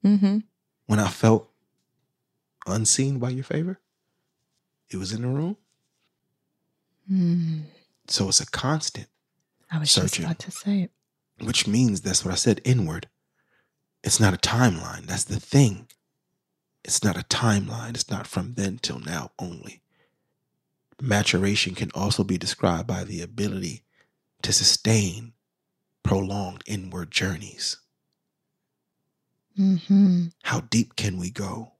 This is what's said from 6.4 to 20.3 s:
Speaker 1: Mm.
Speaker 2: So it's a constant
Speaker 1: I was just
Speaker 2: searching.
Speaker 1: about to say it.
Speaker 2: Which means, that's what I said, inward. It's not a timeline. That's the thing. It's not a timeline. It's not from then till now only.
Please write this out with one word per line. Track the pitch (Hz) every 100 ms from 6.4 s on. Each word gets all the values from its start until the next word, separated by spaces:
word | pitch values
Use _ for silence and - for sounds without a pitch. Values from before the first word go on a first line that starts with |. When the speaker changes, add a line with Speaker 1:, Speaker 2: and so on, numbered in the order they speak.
| _ _ _ _ _ _ -
Speaker 1:
Mm. | 190 175 175 165 160 151 _ _ _ -
Speaker 2:
So | - 98
it's | -
a | -
constant | - 127 156 - - - _ _ _ _ _ _
Speaker 1:
I | 165
was | 147
just | - 151
Speaker 2:
searching. | -
Speaker 1:
about | 165 165
to | -
say | - - 202
it. | 180 _ _ _ _ _
Speaker 2:
Which | - 110 -
means, | 107 123 98
that's | 98 90
what | 90
I | 90
said, | - 104
inward. | - 127 85 78 - _ _ _ _ _ _ _ _ _
It's | - -
not | 107
a | 90
timeline. | - 120 127 85 - - -
That's | - -
the | -
thing. | - 139 131 95 113 _ _ _ _ _ _ _ _ _ -
It's | -
not | 107 87
a | -
timeline. | - 120 101 98 - 113 120
It's | -
not | 95 -
from | - 90
then | 123 98 90
till | - 65
now | - 85 62 -
only. | 92 - - - _ _ _ _ _